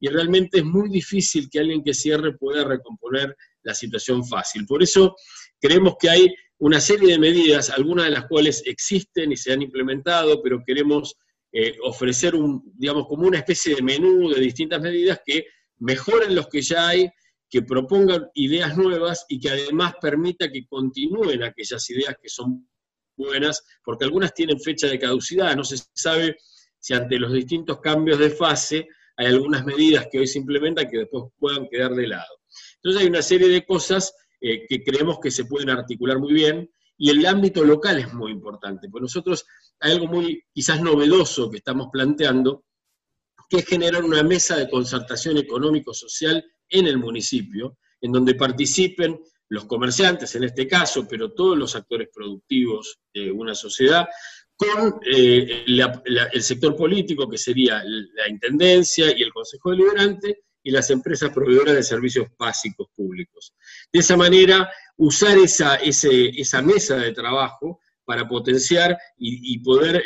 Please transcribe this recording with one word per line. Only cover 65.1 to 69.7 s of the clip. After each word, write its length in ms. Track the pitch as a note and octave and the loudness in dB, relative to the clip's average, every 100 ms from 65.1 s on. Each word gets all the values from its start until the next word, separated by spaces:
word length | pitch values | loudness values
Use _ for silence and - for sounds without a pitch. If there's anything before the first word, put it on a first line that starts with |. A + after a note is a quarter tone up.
| - G#3 G3 | 4 6 8
esa, 380 | F3+ - D3 C3+ | 6 4 2 2
ese, 540 | D3 C#3 D3 B2+ B2 | 0 2 4 4 4
esa 300 | B2 C3+ C3 | 0 -4 0
mesa 360 | C#3+ G3+ - C3 | 2 2 2 -2
de 160 | A#2 | -2
trabajo 640 | A2+ A#2 C3+ B2 - D#3 F3+ _ _ | -4 -4 -2 -4 -6 -12 -12 _ _
para 240 | - A#2 A2+ | -8 -6 -4
potenciar 680 | A#2+ A#2+ C3 - F3 F3 F3 - - | -4 0 0 2 2 2 0 -8 -12
y, 380 | A#2 B2 B2+ | -8 -8 -6
y 40 | A#2 | -4
poder, 420 | B2+ | 4